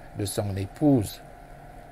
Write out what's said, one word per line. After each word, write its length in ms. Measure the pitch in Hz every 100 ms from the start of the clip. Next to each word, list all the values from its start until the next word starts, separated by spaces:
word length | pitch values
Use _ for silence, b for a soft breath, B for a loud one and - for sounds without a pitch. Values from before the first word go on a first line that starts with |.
| - -
de 60 |
son 300 | 101 - 104 98
épouse. 640 | 98 - 151 135 98 - - - - - - - -